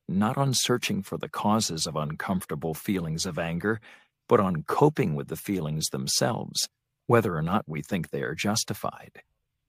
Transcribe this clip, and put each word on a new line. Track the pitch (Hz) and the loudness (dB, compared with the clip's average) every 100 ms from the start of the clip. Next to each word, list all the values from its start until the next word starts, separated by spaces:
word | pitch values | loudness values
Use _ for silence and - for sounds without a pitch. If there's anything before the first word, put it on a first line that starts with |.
| - | -4
not | 92 110 139 | 2 2 2
on | 139 120 | 2 2
searching | - 123 - 98 | 2 2 0 -4
for | - - | -4 -6
the | - | -6
causes | - 107 110 107 80 82 | 0 4 4 2 -2 -2
of | 78 | -2
uncomfortable | 76 78 - 92 - 76 80 | -4 -4 -2 -2 -2 -4 -4
feelings | 78 - 92 82 80 92 | -4 -2 -2 0 -2 -2
of | 82 | -2
anger, | 82 85 101 113 - - _ _ - | -2 0 0 -2 -4 -20 _ _ 4
but | 117 | 4
on | 95 82 | 6 0
coping | - - 151 151 107 | 0 4 4 4 0
with | 73 69 | 0 -4
the | - | -6
feelings | - 95 76 78 - | -2 -2 -2 -2 -4
themselves, | 65 67 - 127 113 - - - _ _ _ - | -4 -2 0 0 0 -4 -4 -4 _ _ _ 4
whether | 120 104 82 | 4 4 0
or | |
not | 82 101 - | 0 0 0
we | 78 | -6
think | - 92 78 | -4 -4 -4
they | 69 | -4
are | 62 | -4
justified. | - 104 110 - 110 - - - - - _ _ _ | -2 0 0 -2 -4 -6 -8 -16 -20 -20 _ _ _